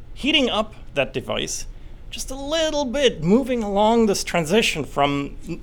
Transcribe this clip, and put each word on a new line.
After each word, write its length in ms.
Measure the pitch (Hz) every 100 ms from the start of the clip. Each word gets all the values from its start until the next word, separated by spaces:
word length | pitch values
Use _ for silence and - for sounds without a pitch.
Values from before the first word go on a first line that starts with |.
| -
heating 360 | - 262 311 240
up 260 | 190 214 - -
that 180 | - 131
device 540 | 131 113 110 143 - - - - - -
just 220 | - -
a 40 | 269
little 500 | 277 330 311 294 269
bit, 360 | 214 220 156
moving 420 | 160 220 226 247
along 420 | 208 196 214 233 220
this 180 | 180
transition 640 | - 180 151 214 - 160 -
from 500 | - 143 143 139 - - 165